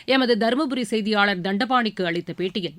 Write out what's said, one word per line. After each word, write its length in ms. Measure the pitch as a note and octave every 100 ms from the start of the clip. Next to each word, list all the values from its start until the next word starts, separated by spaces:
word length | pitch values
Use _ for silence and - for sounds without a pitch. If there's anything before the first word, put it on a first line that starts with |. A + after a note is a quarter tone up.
| -
எமது 300 | C4 B3 A3+
தருமபுரி 460 | A3+ B3 D#4 B3+
செய்தியாளர் 600 | A3 A3 G#3 G#3 G3+ F#3
தண்டபாணிக்கு 600 | F#3 G3 B3 B3+ A3 G3+
அளித்த 300 | F3 E3+ F3 D#3+
பேட்டியில் 380 | F#3 G#3 E3+